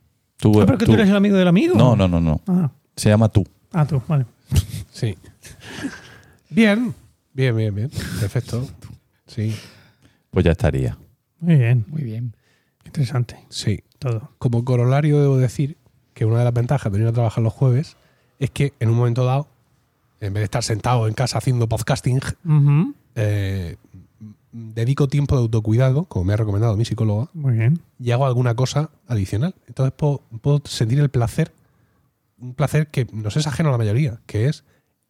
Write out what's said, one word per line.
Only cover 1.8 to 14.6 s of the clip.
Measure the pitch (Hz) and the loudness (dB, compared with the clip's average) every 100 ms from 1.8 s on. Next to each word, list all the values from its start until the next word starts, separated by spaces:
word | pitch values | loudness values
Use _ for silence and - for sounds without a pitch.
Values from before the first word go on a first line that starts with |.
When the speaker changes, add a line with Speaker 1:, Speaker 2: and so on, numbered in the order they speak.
| 123 104 | 4 4
Speaker 1:
no, | 92 | 2
no, | 85 | 2
no. | 82 76 - | 0 0 0
Speaker 2:
Ah. | 90 143 - _ | 0 0 -6 _
Speaker 1:
Se | - 107 | -2 2
llama | 107 110 | 4 4
Tú. | 101 90 _ _ | 2 -2 _ _
Speaker 2:
Ah, | 175 151 | -2 -2
Tú, | 139 - | -2 -2
vale. | 147 117 _ - - - - - | -2 -2 _ -4 -2 -2 -6 -12
Speaker 3:
Sí. | - 110 - - _ - - - - 277 - - - _ _ - | -6 -6 -6 -14 _ -20 -20 -18 -12 -12 -12 -20 -20 _ _ -4
Bien, | 160 220 208 233 - - _ _ | 2 4 2 -2 -6 -16 _ _
bien, | 131 131 113 | -2 0 0
bien, | 110 | -2
bien. | 101 131 - - 131 | -2 -6 -6 -6 -4
Perfecto. | 104 123 - 117 139 - - - _ _ - | -4 -4 -4 -6 -8 -14 -20 -20 _ _ -14
Sí. | - 107 107 - - _ _ _ _ _ | -6 -6 -6 -12 -20 _ _ _ _ _
Speaker 1:
Pues | 92 | 0
ya | 85 | 2
estaría. | 82 76 67 62 - - _ _ - | 2 0 0 -4 -6 -16 _ _ -6
Speaker 2:
Muy | 170 156 | 2 4
bien. | 117 123 95 | 4 2 -2
Speaker 4:
Muy | 156 | -8
bien. | 123 110 123 - _ _ _ _ | -8 -8 -10 -12 _ _ _ _
Speaker 2:
Interesante. | - - 120 123 123 - - | -10 -6 -4 -4 -6 -10 -16
Speaker 3:
Sí. | - 117 95 - - | -8 -4 -4 -8 -10
Speaker 2:
Todo. | 131 113 - - | -6 -6 -10 -6
Speaker 3:
Como | 123 117 | -2 -2